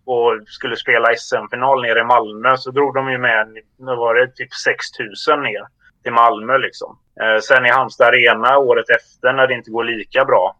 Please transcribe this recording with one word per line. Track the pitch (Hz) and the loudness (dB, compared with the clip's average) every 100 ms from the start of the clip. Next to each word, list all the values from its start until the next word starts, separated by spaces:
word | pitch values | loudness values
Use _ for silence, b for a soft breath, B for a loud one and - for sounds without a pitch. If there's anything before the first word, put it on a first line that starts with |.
| - | -4
och | 120 117 110 - | 0 0 0 -6
skulle | - 131 113 | -10 -8 -6
spela | - 117 117 | -2 2 2
S | 117 - | 0 -2
M-final | 120 104 120 131 135 | -6 -6 -4 0 0
nere | 120 113 | 0 0
i | |
Malmö | 117 120 110 107 123 127 | 2 2 0 -2 -2 0
så | 131 | -2
drog | 131 139 131 | -2 -2 -2
de | 135 | -4
ju | 127 | -2
med, | 123 110 110 110 - _ | 0 0 -2 -8 -20 _
vad | 131 123 | -8 -4
var | 117 117 | 0 2
det, | 127 - | 0 -4
typ | 123 | -14
sex | - - - - | -6 -4 -4 -6
tusen | - 113 101 - 147 | -10 -12 -6 -2 -2
ner | 131 101 98 b b _ | -2 -8 -12 b b _
till | 123 | -2
Malmö | 117 117 107 113 131 | 4 4 2 0 -2
liksom. | 107 - - - _ - | -2 -8 -16 -16 _ -6
Eh, | 110 110 | 0 0
sen | - 131 123 | 2 2 4
i | |
Halmstad | 127 120 - 120 | 2 0 2 4
Arena | 123 120 110 120 139 | 4 4 2 4 4
året | 135 117 110 | 4 2 2
efter | 117 - _ 127 | -2 -2 _ -2
när | 135 131 | 2 0
det | |
inte | 123 117 | -2 -6
går | 113 | -6
lika | 117 113 101 - 180 | -4 -6 -4 -2 2
bra | 113 92 - | 2 0 -4